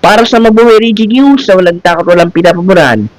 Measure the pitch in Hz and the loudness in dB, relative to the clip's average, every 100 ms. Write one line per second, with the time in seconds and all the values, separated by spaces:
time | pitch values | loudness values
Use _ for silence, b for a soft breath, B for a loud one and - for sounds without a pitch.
0 | 170 220 226 240 226 220 233 220 233 214 | 0 0 0 0 2 2 2 2 0 -2
1 | 220 247 277 277 269 185 180 175 180 170 | -2 0 2 0 0 0 0 -4 -6 -4
2 | 165 175 170 170 175 170 180 185 143 110 | 0 0 0 0 -2 -2 0 0 0 -2
3 | 107 | -6